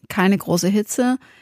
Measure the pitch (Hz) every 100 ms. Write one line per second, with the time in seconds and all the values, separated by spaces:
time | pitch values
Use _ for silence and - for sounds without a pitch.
0 | - - 185 196 - 175 170 208 208 -
1 | 247 254 - -